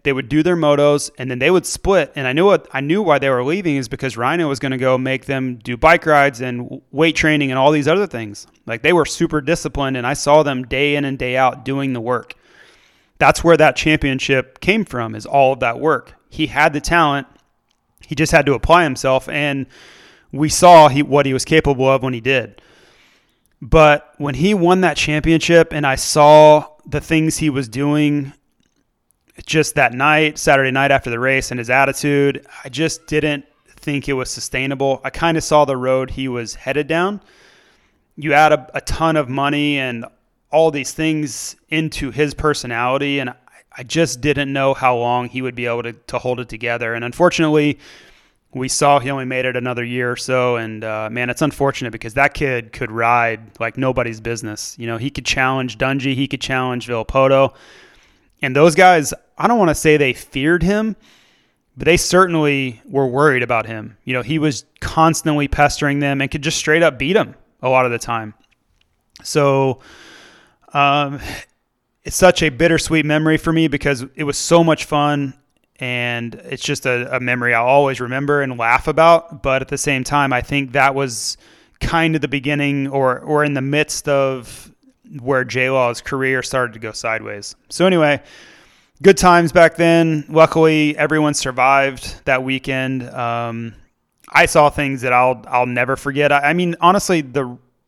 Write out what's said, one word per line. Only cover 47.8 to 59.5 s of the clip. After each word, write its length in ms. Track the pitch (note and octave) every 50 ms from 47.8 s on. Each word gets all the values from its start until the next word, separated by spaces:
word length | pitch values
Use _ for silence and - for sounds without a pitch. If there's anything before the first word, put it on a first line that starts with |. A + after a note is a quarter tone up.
| - - - - - - _ _ _ _ _ _ _ _ -
we 140 | C3 C3 B2+
saw 320 | - - D3+ C#3+ C#3+ C#3+
he 100 | B2 C#3
only 140 | C#3 C3+ B2+
made 220 | B2+ C3 B2+ B2+
it 100 | C3 B2
another 280 | B2 A#2+ B2+ B2 A#2+ A#2+
year 280 | A#2+ A#2+ B2+ B2 B2
or 60 | B2 -
so, 400 | - - B2+ B2+ B2 B2 A#2+ A#2
and, 260 | A2+ A2 G#2+ G#2+ A2
uh, 240 | A2 A2 G#2+ G#2+ G#2+
man, 200 | A2+ B2 B2 B2
it's 120 | A#2+ -
unfortunate 500 | D#3 C#3+ - - C#3 C#3 - - C3 A#2
because 240 | A2 - - A2+ G#2+
that 180 | C3+ C#3 C#3+ -
kid 400 | - D#3 C3+ B2+ A#2+ A2+ G#2+ -
could 180 | - B2+ A#2
ride 480 | A2 A#2 A#2 A#2 A#2+ A#2+ A#2 A#2 A2+ A2 A2+ G#2 - -
like 160 | A2+ A2+ - B2+
nobody's 420 | C3+ C3 B2+ B2 A#2+ A#2 A2+ G#2+
business. 560 | A2 A#2 A#2 G#2+ - G#2+ G#2+ - - - - -
You 100 | A#2 A#2
know, 100 | A#2 A2
he 120 | A#2 C#3+
could 160 | - - A#2+
challenge 520 | - - C#3 C3 C3 C3 C3+ B2+ B2 - -
Dungey, 360 | C3+ C3 C#3 C#3 B2+ C#3 C3
he 140 | B2 C#3 C3
could 140 | - B2
challenge 440 | - - C3 C3 B2+ B2+ B2 A#2+ G#2+
Villopoto. 720 | A#2 A#2+ A2+ A2 - - C3+ C3+ C3+ C3+ C3+ C3+ B2+ - _ - - - - - - _ _ _ _ _ _ _ _ _ _
And 120 | - C3+ B2+
those 220 | C#3 D#3 F3 D3+
guys, 380 | F3 F#3 F#3 F3+ E3 C#3+ - - - _ _ _ -
I 100 | D3+
don't 100 | G#3